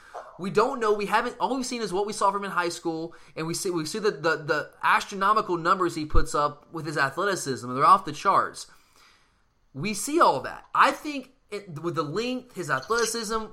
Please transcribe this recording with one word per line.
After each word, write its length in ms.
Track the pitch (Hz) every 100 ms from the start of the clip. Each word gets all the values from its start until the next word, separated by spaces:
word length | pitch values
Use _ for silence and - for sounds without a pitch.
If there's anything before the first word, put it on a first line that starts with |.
| - - - -
We 100 | 190
don't 300 | 175 240 269
know. 140 | 220
We 120 | 208 196
haven't. 300 | 208 233 -
All 160 | 185 269
we've 100 | 247
seen 160 | 240
is 120 | 214
what 140 | 180 208
we 60 |
saw 180 | 214 202
from 100 | 196
him 40 | 196
in 60 |
high 180 | 175 175
school, 440 | 175 170 160 165 - - -
and 100 | 160
we 80 |
see, 160 | 170 190
we 160 | 175 151
see 140 | 220
the, 120 | 208
the, 260 | 160 160 151
the 340 | 147 151 - -
astronomical 760 | 160 208 - 196 196 220 196 175
numbers 380 | 165 190 175 165
he 100 | 151
puts 280 | 156 -
up 340 | 156 147 143 -
with 140 | 165 156
his 120 | 156
athleticism, 680 | 139 151 202 185 143 120 123
and 100 | 127
they're 80 | 156
off 200 | 196 160
the 60 |
charts. 560 | 135 202 165 98 - - - _ _ _ _ _ _ _ _ _
We 200 | 135 185
see 260 | 196 - 311
all 200 | 233 139
that. 240 | 117 76 -
I 180 | 151 233
think 400 | - 302 285 - _ _
it, 280 | 202 196 156
with 140 | 170
the 100 | 156
length, 520 | 151 170 240 254 - -
his 160 | 147
athleticism, 680 | 131 - 226 226 233 208 226 214